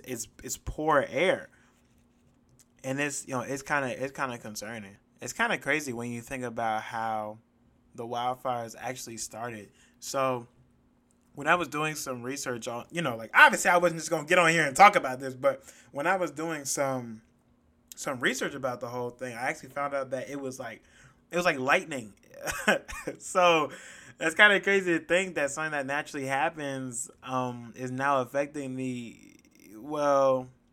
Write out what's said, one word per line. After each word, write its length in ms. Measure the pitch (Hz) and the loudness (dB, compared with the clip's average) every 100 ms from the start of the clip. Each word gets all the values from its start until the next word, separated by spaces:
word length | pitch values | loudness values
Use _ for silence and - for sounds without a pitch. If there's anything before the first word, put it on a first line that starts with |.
| - | -8
it's, 220 | 120 - - | -10 -10 -14
it's 140 | 127 - | -12 -10
poor 480 | - - 156 147 117 | -8 -4 2 4 2
air. 420 | 127 180 120 - _ _ _ _ _ _ _ _ _ _ _ _ _ | 2 2 2 -4 _ _ _ _ _ _ _ _ _ _ _ _ _
And 160 | 131 139 | -6 -2
it's, 280 | 147 143 - | -2 -4 -4
you 60 | 127 | -4
know, 60 | |
it's 200 | 110 139 | -4 -6
kinda, 420 | - 147 131 113 | -2 -2 0 -4
it's 80 | 135 | -6
kinda 260 | 143 131 120 | -4 -6 -6
concerning. 580 | 117 107 104 117 98 101 _ - | -10 -12 -10 -12 -14 -20 _ -14
It's 120 | 123 | -12
kinda 240 | - 233 147 | -2 0 0
crazy 360 | 139 151 143 | 0 -2 -2
when 180 | 117 120 | -6 -6
you 100 | 120 | -8
think 220 | - 135 | -8 -8
about 380 | 123 117 113 110 | -6 -2 -2 -2
how 560 | - 117 113 110 107 110 _ _ _ _ _ - | -4 -4 -4 -4 -6 -10 _ _ _ _ _ -12
the 100 | 117 | -8
wildfires 720 | 120 123 127 131 120 117 - | -4 -4 -4 -4 -4 -6 -10
actually 380 | 120 127 123 110 | -10 -10 -12 -12
started. 520 | - 107 120 110 98 _ _ _ | -12 -10 -10 -10 -16 _ _ _
So, 480 | - 139 131 123 123 _ _ _ _ _ _ _ _ 143 | -6 0 0 0 -6 _ _ _ _ _ _ _ _ -4
when 120 | 147 | 2
I 80 | 175 | 4
was 120 | 151 | 2
doing 280 | 151 156 151 | -2 -2 -2
some 280 | 135 123 | -8 -6
research 440 | 123 139 135 120 120 | -6 -6 -6 -6 -6
on, 180 | 117 - | -8 -6
you 100 | 170 | -2
know, 140 | 147 113 | -2 -2
like, 160 | 110 | 2
obviously 380 | - 294 196 190 | 8 8 8 4
I 60 | 175 | 4
wasn't 240 | 175 160 | 4 0
just 80 | 156 | -4
gonna 160 | 160 147 | -4 4
get 140 | 180 | 6
on 100 | 165 | 6
here 160 | 165 147 | 4 2
and 100 | 131 | 10
talk 200 | 202 180 | 10 10
about 240 | 135 131 | 0 -4
this, 160 | 135 127 | -8 0
but 280 | 135 131 - - - | 0 0 -10 -20 -14
when 160 | 143 160 | -2 0
I 80 | 190 | 0
was 160 | 165 | -2
doing 340 | 143 165 151 139 | -4 -6 -4 -4
some, 560 | 151 135 131 117 110 _ _ _ _ _ _ _ - | -2 0 -2 -6 -14 _ _ _ _ _ _ _ -12
some 240 | - 123 | -8 -2
research 360 | 165 262 180 143 | 0 0 -6 -4
about 240 | 131 123 | -6 -6
the 80 | 120 | -8
whole 240 | 123 123 | -6 -6
thing, 240 | - 127 117 | -8 -10 -4
I 140 | 135 | -4
actually 200 | 156 131 | -4 -10
found 240 | 143 143 | -6 -4
out 160 | 139 127 | -4 -4
that 200 | 131 110 | -6 -6
it 120 | 139 | -8
was, 180 | 131 127 | -8 -10
like, 240 | 120 107 _ - - _ - | -12 -14 _ -20 -20 _ -6
it 40 | 170 | 0
was, 100 | 180 | 0
like, 140 | 139 | 0
lightning. 540 | 131 185 160 135 107 - _ - 151 - - | 4 2 2 -8 -10 -18 _ -10 -6 -2 2
<laughs> 520 | 170 - - - - | 0 -2 -10 -10 -10
So, 500 | - 190 175 160 135 - - - - - | -2 4 6 6 2 -4 -18 -20 -20 -4
that's 180 | 160 160 | -2 8
kinda 240 | 208 196 | 8 8
crazy 400 | 190 196 180 160 | 4 2 4 0
to 40 | |
think 320 | 160 175 190 160 | 2 2 2 -2
that 160 | 143 | -2
something 200 | 156 156 | -2 -4
that 140 | 147 135 | -4 -2
naturally 420 | 143 147 147 131 | -4 -4 -6 -2
happens, 800 | 139 165 156 143 135 131 113 - - | 0 0 -2 -6 -6 -6 -8 -12 -14
um, 500 | 131 131 127 120 117 - | -6 -2 -2 -6 -12 -10
is 160 | 127 | -8
now 300 | 127 139 139 | -2 2 2
affecting 540 | 120 139 143 147 135 131 | 0 -2 -4 -6 -8 -6
the, 420 | 131 123 113 - - - _ _ - 107 | -6 -6 -10 -16 -20 -20 _ _ -20 -16
well, 720 | 139 151 147 139 135 131 127 _ _ | -8 0 4 6 6 4 -2 _ _